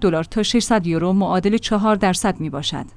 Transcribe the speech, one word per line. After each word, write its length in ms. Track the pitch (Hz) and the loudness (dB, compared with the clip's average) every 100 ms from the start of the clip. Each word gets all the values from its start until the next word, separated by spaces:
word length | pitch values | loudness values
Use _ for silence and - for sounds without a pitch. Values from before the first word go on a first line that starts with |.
دلار 220 | 190 160 | 2 0
تا 200 | 165 220 | -2 -2
ششصد 440 | 208 240 - 220 170 | 0 0 2 0 2
یورو 260 | 165 175 | 0 2
معادل 440 | 190 175 185 202 226 | 2 2 2 2 0
چهار 380 | - 208 214 202 | 0 0 2 2
درصد 440 | 196 180 202 185 | 2 2 0 -2
میباشد. 460 | 156 139 151 139 127 | -4 -6 -6 -8 -12